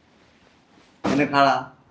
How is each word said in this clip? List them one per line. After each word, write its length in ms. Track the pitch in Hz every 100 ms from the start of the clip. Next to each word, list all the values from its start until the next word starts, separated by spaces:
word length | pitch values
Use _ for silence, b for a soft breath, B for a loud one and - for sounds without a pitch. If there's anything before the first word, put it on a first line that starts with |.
| _ _ _ _ _ _ _ _ _ _ -
এনে 140 | 139 143
খাড়া। 440 | 139 139 131 - - _